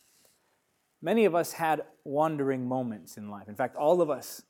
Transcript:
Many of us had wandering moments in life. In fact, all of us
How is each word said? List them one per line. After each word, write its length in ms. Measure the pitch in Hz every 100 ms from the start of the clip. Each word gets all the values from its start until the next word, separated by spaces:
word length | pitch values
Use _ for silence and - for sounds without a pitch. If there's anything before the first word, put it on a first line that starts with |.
| _ _ _ _ _ _ _ _ _ _
Many 240 | 156 220 202
of 100 | 170
us 160 | 151
had 340 | - 160 147 - _
wandering 640 | 147 139 160 151 135 131 123
moments 480 | 131 120 107 - -
in 140 | 104
life. 180 | 101 98
In 80 | 104
fact, 200 | 127 -
all 260 | 147 180
of 80 | 156
us 340 | 127 - -